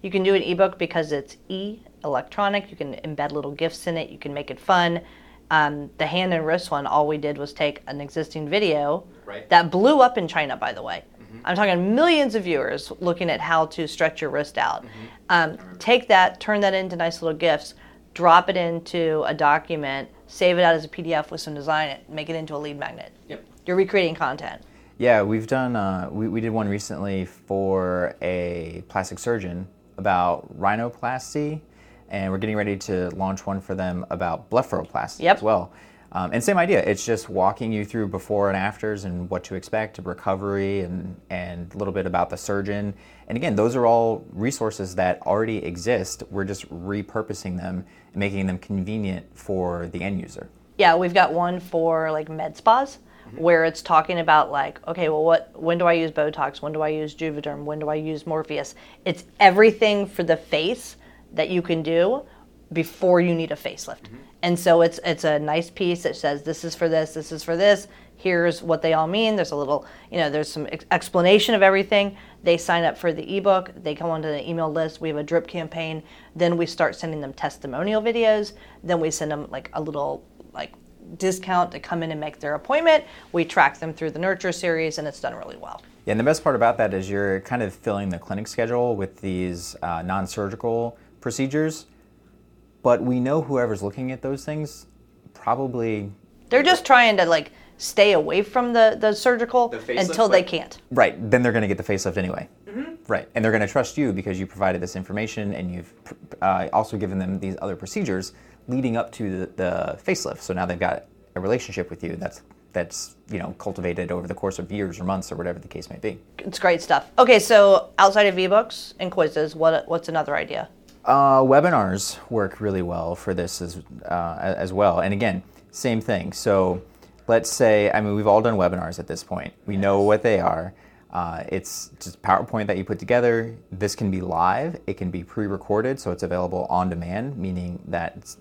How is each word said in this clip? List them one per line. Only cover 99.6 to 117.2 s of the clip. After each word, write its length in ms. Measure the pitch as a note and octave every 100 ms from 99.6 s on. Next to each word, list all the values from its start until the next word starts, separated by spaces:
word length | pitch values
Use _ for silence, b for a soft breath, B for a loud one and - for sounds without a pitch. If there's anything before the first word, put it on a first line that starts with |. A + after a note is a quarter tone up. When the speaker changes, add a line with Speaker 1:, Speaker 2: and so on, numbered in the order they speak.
| A#3
Speaker 2:
The 100 | -
facelift, 300 | - B2 F3+
Speaker 1:
until 200 | E3+ A3
they 140 | F#3+
Speaker 2:
but 80 | F3+
Speaker 1:
can't. 280 | E3 - - _
Speaker 2:
Right, 400 | B2+ G2+ - G#2+
then 100 | B2+
they're 100 | B2
gonna 160 | A2+ G#2
get 80 | F#2+
the 80 |
facelift 320 | F2+ G2 F#2+ F2
anyway. 320 | F2+ - - _ -
Speaker 1:
Mm-hmm. 280 | G#3+ D#4 E4 -
Speaker 2:
Right, 220 | G#2 - A#2
and 80 |
they're 80 | A2
gonna 160 | A2 G2+
trust 280 | C#3 B2 -
you 160 | C3+
because 280 | F#2+ G2 F#2
you 60 | F#2+
provided 340 | F#2+ G2 F#2
this 160 | F2+ F#2+
information 560 | F#2 G#2 G#2+ - G2+
and 180 | G2 F2+
you've, 200 | F2+ E2+ _ - - - -
uh, 260 | F#2+ F#2 E2+
also 240 | - A2 G#2
given 220 | G2 F#2+
them 200 | F#2 F#2+
these 180 | F#2+ F#2
other 160 | G2 F2
procedures 560 | F#2 A3 D#3 F#2 F#2+ b b b -
leading 280 | B2+ B2+ A2+
up 160 | -
to 280 | - G#2+ F#2
the, 60 | F#2 -
the 420 | F2+ F2+ - -
facelift. 360 | - F#3 - -
So 120 | -
now 140 | F2+ F2+
they've 120 | F2
got 280 | F2 - - _ _ F#2
a 40 |
relationship 480 | F#2+ B2 - F#2+ F2
with 120 | E2+
you 140 | E2 -
that's, 260 | - - _ _ _
that's, 420 | F#2 E2 - - _ -
you 80 | G2+
know, 160 | F2 F2+
cultivated 520 | G#2 F#2 F2+ E2+ E2+
over 160 | F2+ F2
the 80 |
course 240 | F#2 G2 -
of 140 | F2+
years 260 | G2+ F#2+ E2+
or 60 |
months 260 | F#2 F#2+ F2+
or 60 | F2
whatever 220 | F2 F2
the 100 | -
case 200 | - -
may 100 | -
be. 200 | G#2+ - _ -
Speaker 1:
It's 200 | G3 -
great 240 | F3+ E3+
stuff. 280 | - - -
Okay, 200 | -